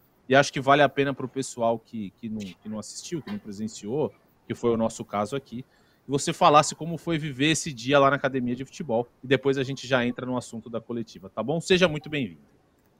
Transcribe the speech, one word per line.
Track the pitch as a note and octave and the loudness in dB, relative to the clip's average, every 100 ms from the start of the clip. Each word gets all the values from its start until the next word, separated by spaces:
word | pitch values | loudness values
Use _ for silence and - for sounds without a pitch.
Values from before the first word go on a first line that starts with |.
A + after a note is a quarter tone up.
| _ _ - | _ _ 4
e | |
acho | C3+ C#3+ | 6 6
que | D3+ | 2
vale | C3 C#3+ | 4 6
a | C#3 | 6
pena | - C#3 | 2 -2
pro | C3 C3 | -2 -8
pessoal | C3+ B2+ A#2+ A#2 A#2 | -8 -8 -2 0 0
que, | _ A2+ F#2+ - | _ -10 -10 -10
que | A2+ | -10
não, | A2 | -8
que | G2 F2 G#2+ | -10 -12 -12
não | G#2+ | -12
assistiu, | - - - E3+ | -12 -14 -10 -8
que | G#2+ | -8
não | G#2 | -10
presenciou, | A2 G2 A2 - G2+ C#3+ A2+ _ _ _ - | -10 -10 -10 -8 -6 -4 -4 _ _ _ -12
que | |
foi | A2+ A#2+ | -2 0
o | A2+ | 2
nosso | A2+ - | 0 -4
caso | A2 G2+ G#2 | -6 -4 -2
aqui, | C#3 - A#2 - _ _ _ | -6 -10 -16 -16 _ _ _
que | - | -6
você | C#3 - | -4 -2
falasse | D#3+ F3 D3 D3+ | 4 8 8 6
como | - E3 D#3+ | -2 -8 -8
foi | - D#3+ | -4 -4
viver | D3+ B2+ D3+ | -4 0 0
esse | D#3 E3 | 0 -2
dia | B2 B2 C#3+ | -6 2 6
lá | C3+ | 6
na | C#3 | 4
Academia | C#3 C3+ B2 | 0 -2 -4
de | B2 | -6
Futebol, | C3+ - D3+ A#2 A#2+ _ | -8 -10 -2 -2 -2 _
e | C3 | 0
depois | C3 C#3 C#3 | 2 2 0
a | |
gente | B2+ C3+ B2 | -2 -6 -2
já | C3 | 0
entra | A#2+ A#2+ B2+ | 0 -4 -6
no | B2+ | -6
assunto | - A#2 A#2+ | -6 -14 -10
da | A2+ | -10
coletiva, | A2+ A#2+ A2+ - F#2+ | -8 -8 -8 -14 -12
tá | - | -8
bom? | A2+ E3 | -4 -4
Seja | - F#3 F3+ | 0 2 2
muito | D3+ - | 0 -6
bem-vindo. | D3 G#2+ D#2+ _ _ _ _ _ | -4 -4 -8 _ _ _ _ _